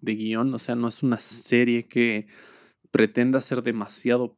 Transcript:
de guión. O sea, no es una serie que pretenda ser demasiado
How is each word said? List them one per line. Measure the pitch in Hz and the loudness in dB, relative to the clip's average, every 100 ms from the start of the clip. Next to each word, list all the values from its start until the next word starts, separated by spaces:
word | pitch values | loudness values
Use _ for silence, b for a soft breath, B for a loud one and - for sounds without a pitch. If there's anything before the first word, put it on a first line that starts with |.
de | - 107 | -6 -4
guión. | 110 113 131 | -2 -2 -2
O | 127 | -2
sea, | - 120 | -4 -4
no | 117 | -4
es | - | -2
una | 139 117 | 0 0
serie | - - - 120 120 120 113 | -2 -8 2 4 4 2 0
que | 120 120 107 107 b b b b b _ | 0 2 0 -6 b b b b b _
pretenda | - 110 120 123 131 | 2 2 2 2 2
ser | - 123 | 0 -2
demasiado | 113 113 101 - 127 120 123 | -2 -4 -6 -6 0 0 0